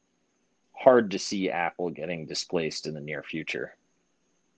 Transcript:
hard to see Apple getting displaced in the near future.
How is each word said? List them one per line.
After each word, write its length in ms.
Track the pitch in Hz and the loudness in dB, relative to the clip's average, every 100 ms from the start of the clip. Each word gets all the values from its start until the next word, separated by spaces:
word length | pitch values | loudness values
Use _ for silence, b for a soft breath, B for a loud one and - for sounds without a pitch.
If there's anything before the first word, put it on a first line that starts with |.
| _ _ _ _ _ _ _ - | _ _ _ _ _ _ _ 4
hard 360 | - 123 110 | 8 8 6
to 60 | 95 | -2
see 300 | - 104 92 | -4 -2 -2
Apple 400 | 73 85 - 87 | 0 -2 -2 -6
getting 380 | 78 80 85 73 | -4 -6 -6 -6
displaced 600 | - - 90 80 - 80 | -8 -4 -2 -2 -4 -8
in 60 | |
the 80 | 78 | -8
near 220 | 73 76 | -8 -8
future. 520 | - 80 78 64 69 - _ _ _ _ _ _ _ | -8 -8 -6 -6 -8 -12 _ _ _ _ _ _ _